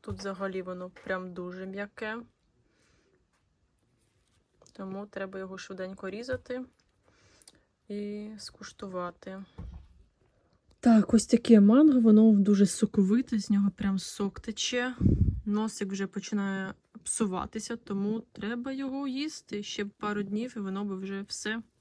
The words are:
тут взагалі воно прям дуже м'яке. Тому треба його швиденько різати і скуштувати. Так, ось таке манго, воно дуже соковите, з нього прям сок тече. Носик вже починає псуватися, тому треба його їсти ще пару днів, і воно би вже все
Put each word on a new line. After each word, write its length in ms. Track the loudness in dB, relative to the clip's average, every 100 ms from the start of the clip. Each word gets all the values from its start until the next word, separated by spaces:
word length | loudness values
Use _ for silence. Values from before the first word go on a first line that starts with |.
тут 180 | -10 -10
взагалі 420 | -8 -6 -6 -6
воно 280 | -8 -10 -12
прям 440 | -16 -8 -8 -8
дуже 320 | -10 -10 -10 -10
м'яке. 520 | -10 -12 -10 -10 -10 -14 _ _ _ _ _ _ _ _ _ _ _ _ _ _ _ _ _ _ _ _ _ _ _ _
Тому 320 | -14 -10 -10 -10
треба 340 | -10 -10 -10
його 180 | -12 -12
швиденько 520 | -14 -10 -10 -10 -10
різати 560 | -10 -8 -8 -8 -10 -10 _ _ _ _ _ _ _ -20 _ _ _ _
і 420 | -8 -8 -8 -12 -14
скуштувати. 1040 | -16 _ -20 -14 -10 -8 -8 -10 -14 -14 -16 -16 -14 -16 -20 _ _ _ _ _ _ _ _ _
Так, 340 | 6 6 6
ось 120 | 2 4
таке 340 | 2 8 8
манго, 400 | 10 8 8 8
воно 340 | 8 8 8
дуже 320 | 8 6 4 4
соковите, 760 | 2 0 2 4 2 2 -4
з 100 | 0
нього 220 | 2 2
прям 280 | 0 -2 -2
сок 400 | -6 -6 -6 -6
тече. 560 | -12 -8 -4 -2 -4 0 2 4 2 0 -2
Носик 460 | -2 -2 -4 -6
вже 160 | -4 -6
починає 680 | -6 -6 -4 -2 -4 -8 -12 _ -18
псуватися, 720 | -8 -2 -2 -2 -6 -10 -10 -10
тому 440 | -6 -4 -2 -4
треба 520 | -8 -10 -8 -6 -8
його 360 | -8 -6 -6 -6
їсти 560 | -6 -8 -10 _ -10
ще 220 | -8 -8 -8
пару 380 | _ -6 -4
днів, 300 | -4 -4 -6 -8
і 20 |
воно 260 | -6 -6 -6
би 120 | -6
вже 240 | -8 -10
все 400 | -8 -8 -6 -6 -8 _